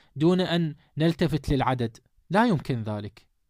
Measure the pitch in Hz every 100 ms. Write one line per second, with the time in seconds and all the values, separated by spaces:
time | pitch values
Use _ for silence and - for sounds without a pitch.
0 | _ - 156 180 180 170 160 147 _ -
1 | 160 165 165 143 - 143 127 127 117 -
2 | _ _ _ 185 240 170 - 123 110 107
3 | 104 - _ _ _